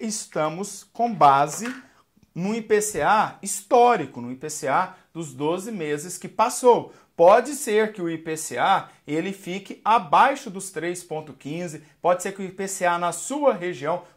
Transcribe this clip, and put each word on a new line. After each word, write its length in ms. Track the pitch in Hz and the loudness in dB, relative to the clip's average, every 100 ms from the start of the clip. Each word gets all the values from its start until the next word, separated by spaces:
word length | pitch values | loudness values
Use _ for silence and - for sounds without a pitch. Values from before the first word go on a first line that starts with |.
estamos 840 | 226 208 - 170 156 165 196 - - | -6 -8 -8 -4 -2 -4 -10 -12 -14
com 180 | - 240 | -4 -4
base 540 | 196 147 135 151 151 226 254 - _ _ _ _ - | 4 4 6 2 -2 -10 -12 -18 _ _ _ _ -8
no 180 | 190 | -6
I 80 | 226 | -6
P 180 | 220 214 | 0 0
C 220 | 208 170 | 0 -2
A 380 | 151 214 175 - | 2 2 0 -4
histórico, 800 | 196 - - 247 240 233 139 - | -8 -10 2 6 6 4 -2 -8
no 100 | 120 | -12
I 40 | 127 | -10
P 120 | 156 | -10
C 200 | 147 139 | -6 0
A 260 | 147 185 - _ | 0 0 -8 _
dos 220 | 160 165 | -14 -12
doze 380 | 127 147 180 196 | -4 -2 -2 -6
meses 440 | 220 151 147 175 175 | -8 -6 -6 -6 -12
que 120 | 185 | -10
passou. 680 | - 226 247 254 214 131 - _ - | -2 -2 4 4 4 2 -14 _ 6
Pode 380 | 170 220 240 | 8 8 6
ser 400 | 285 - 214 214 | -6 0 0 0
que 80 | 214 | -2
o 80 | 170 | -6
I 80 | 160 | -6
P 180 | 160 160 | -8 -8
C 220 | - 123 | -6 0
A 320 | 160 185 - _ - | 2 2 0 _ -6
ele 260 | 151 185 | -4 -4
fique 480 | 196 - 185 - - - | -8 -10 -10 -10 -8 0
abaixo 640 | 226 175 170 240 277 - | 2 4 4 4 2 -8
dos 220 | 190 190 | -12 -12
três 320 | - 165 175 | -8 -6 -8
ponto 280 | - 156 151 | -8 -10 -10
quinze, 520 | 127 139 160 180 156 - _ | -14 -10 -8 -8 -12 -18 _
pode 220 | 165 180 | 0 0
ser 80 | 196 | -2
que 100 | 196 | -8
o 40 | 190 | -10
I 40 | |
P 180 | 185 190 | -8 -10
C 180 | - 175 | -2 0
A 120 | 175 | 0
na 140 | 175 | -2
sua 420 | 165 - 285 285 | -4 -6 0 2
região, 480 | 214 175 156 143 170 - | 2 -4 -6 -4 -4 -6